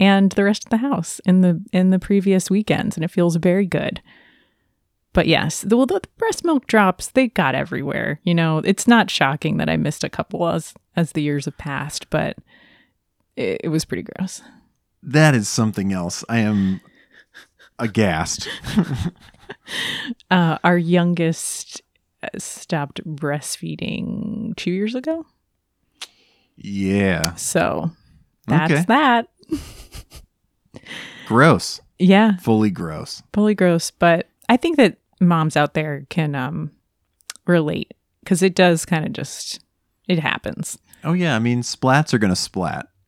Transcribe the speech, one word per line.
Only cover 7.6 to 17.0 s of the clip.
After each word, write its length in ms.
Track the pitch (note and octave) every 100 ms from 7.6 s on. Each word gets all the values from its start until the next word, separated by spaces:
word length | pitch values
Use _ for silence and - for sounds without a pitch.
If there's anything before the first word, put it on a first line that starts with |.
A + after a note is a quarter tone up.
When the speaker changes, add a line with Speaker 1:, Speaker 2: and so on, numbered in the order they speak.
| E3 C3 C#3+ - - D3
Speaker 1:
You 120 | F3
know, 240 | E3+ E3 D#3
it's 280 | - G3 A#3+
not 240 | A#3 E3
shocking 460 | - E3 D3 D#3 -
that 120 | -
I 80 | -
missed 280 | D3+ -
a 40 | D3
couple 380 | - - - E3+
as, 280 | E3 - - _ -
as 160 | E3
the 100 | D#3+
years 240 | D3 C#3+ C#3
have 100 | -
passed, 500 | D3 C#3 D3+ - -
but 260 | - - - - _ _ _ _ _ _ _ _
it, 280 | - G2+ -
it 40 | E3
was 160 | D#3
pretty 180 | - F2
gross. 380 | - - F#3+ - - _ _ _ _ _
Speaker 2:
That 320 | C3+ D3 D#3
is 140 | B2 G#2
something 440 | - A2 G2+ G2
else. 320 | F#2+ F2 - -
I 100 | A#2
am 400 | G#2+ G2+ F#2+ F#2+ _ _